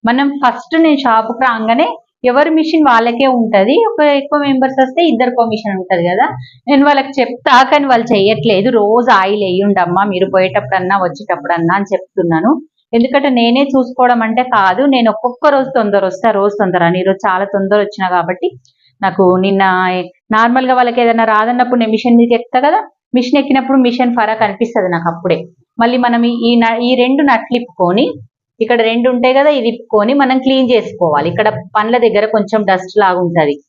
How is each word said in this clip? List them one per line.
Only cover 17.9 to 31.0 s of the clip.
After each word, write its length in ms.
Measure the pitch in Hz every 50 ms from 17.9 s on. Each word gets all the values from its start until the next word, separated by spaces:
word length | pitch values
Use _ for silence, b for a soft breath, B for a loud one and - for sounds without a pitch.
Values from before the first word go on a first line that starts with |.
| - - 190 185
కాబట్టి 380 | 180 180 170 175 185 180 - 370 - - _ _ _ _ _ _ _ _
నాకు 220 | - 190 185 - 190 180 185 185 190
నిన్న 180 | 196 196 196 196 190 185 185 185 185 185 185 175 180 _ _ _ _
నార్మల్గా 420 | 220 220 226 240 240 262 262 254 254
వాళ్ళకి 280 | 247 247 240 240 247
ఏదైనా 240 | 240 233 233 226 226 220 220
రాదన్నప్పుడు 460 | 214 214 233 247 247 254 240 247 240
నేను 140 | 233 220 220
మిషన్ 220 | 220 - 247 240 233
మీదకి 160 | 240 233 233 226
ఎక్కుతా 220 | 240 - - 254 262 294
కదా, 120 | 330 427 - - _ _ _ _ -
మిషన్ 240 | 247 247 247 254 294
ఎక్కినప్పుడు 360 | 277 285 262 269 254 262 269 269
మిషన్ 380 | 254 240 240 254 254 240 240 247
ఫరక్ 240 | 214 208 220 220
అనిపిస్తది 480 | 226 208 - 196 240 233 233 233 190 180 175
నాకు 120 | 165 170 175
అప్పుడే. 260 | 165 170 - 185 165 160 170 - _ _ _ _ _ -
మళ్ళీ 160 | 226 240 247 254
మనం 240 | 247 240 233 233 233
ఈ, 80 | 240 240 233 226 233
ఈ 20 | 240 240
న-, 180 | 233 226 233 226
ఈ 80 | 240 240 254
రెండు 260 | 240 247 247 269 277 311
నట్లు 320 | 277 247 220 - - 247 247
ఇప్పుకొని, 440 | 240 - - _ 185 175 180 214 285 494 494 - - - _ _ _ _ _ _
ఇక్కడ 200 | 220 220 240 233
రెండు 260 | 226 226 226 233 240 254
ఉంటాయి 240 | 254 247 240 254 254 269
కదా, 100 | 285 302
ఇది 200 | 302 269 220 233 226
ఇప్పుకొని 400 | 233 - _ - 214 202 226 269
మనం 240 | 285 277 254 262 262
క్లీన్ 300 | 254 262 269 262 262 233
చేసుకోవాలి. 560 | 247 226 - - - -